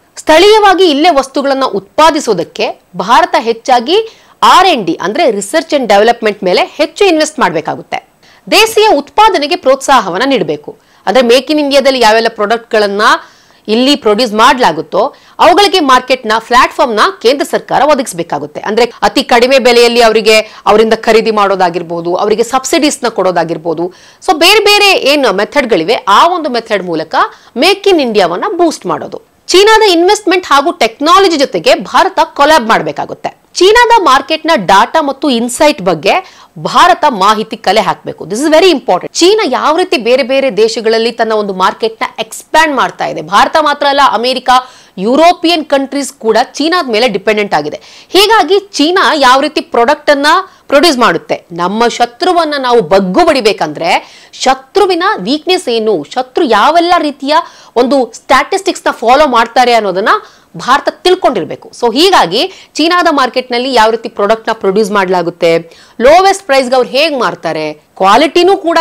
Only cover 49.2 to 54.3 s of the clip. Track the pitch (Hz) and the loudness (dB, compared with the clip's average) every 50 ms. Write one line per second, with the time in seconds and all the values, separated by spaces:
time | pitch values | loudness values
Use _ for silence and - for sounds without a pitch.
49.2 | 262 247 247 269 294 302 294 330 - - - 240 233 240 302 302 - - 294 277 | 2 4 4 2 2 -2 -4 -6 -6 -4 -2 0 0 0 0 -2 0 0 0 0
50.2 | 285 302 330 381 370 - _ _ _ - 269 285 285 349 277 247 233 196 170 156 | 2 0 0 0 -2 -4 _ _ _ -2 0 2 2 2 2 2 2 2 0 0
51.2 | - - - - - - 175 165 175 180 202 220 240 233 226 - 240 240 240 - | -4 -6 -8 -8 -8 -12 -8 -6 -4 -4 -2 0 -2 0 0 -2 -4 -4 -4 -4
52.2 | 349 370 349 349 330 302 294 277 262 247 240 240 185 151 190 202 202 180 185 302 | -2 -2 0 0 0 -2 -4 -4 -2 0 0 0 2 2 0 0 0 0 0 2
53.2 | 349 330 294 269 208 214 196 - 170 151 147 160 160 175 214 294 - - - - | 2 2 2 0 0 0 0 -2 -4 -6 -6 -6 -4 -2 -2 -2 -4 -8 -20 -20
54.2 | - - | -20 -20